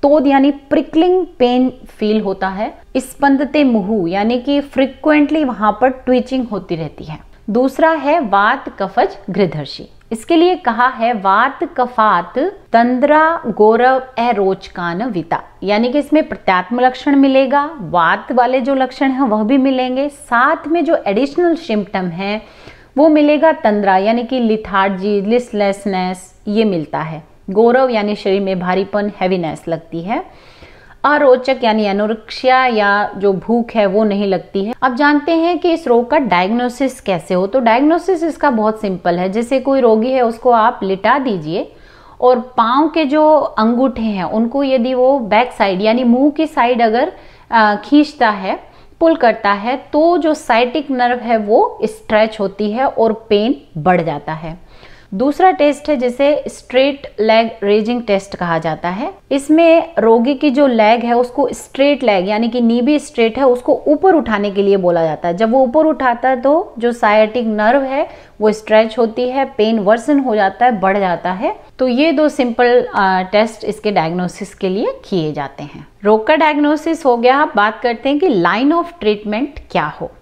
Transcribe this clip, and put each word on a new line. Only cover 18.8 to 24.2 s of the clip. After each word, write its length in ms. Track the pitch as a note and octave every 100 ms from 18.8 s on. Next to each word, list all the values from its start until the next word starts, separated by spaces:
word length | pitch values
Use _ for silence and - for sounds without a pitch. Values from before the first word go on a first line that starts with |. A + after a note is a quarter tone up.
| B3+ - C4+
हैं 100 | C4
वह 220 | C4+ G#3+
भी 160 | G#3+ C#4
मिलेंगे, 500 | C4 C4 B3+ B3+ C#4+
साथ 480 | C#4+ - A#3 C4 D#4+ D#4
में 180 | E4+
जो 180 | D4 D#4+ -
एडिशनल 480 | G3+ C#4 - F4
सिम्पटम 500 | D#4+ - G#3+ G3 G3
है 380 | F#3 E3 G3 G#3+ G#3+ - - - - -
वो 100 | D#4
मिलेगा 440 | D4+ D4 D4+ D#4+
तंद्रा 440 | D#4 A3 G#3 G3 F#3+
यानी 280 | G3 A#3+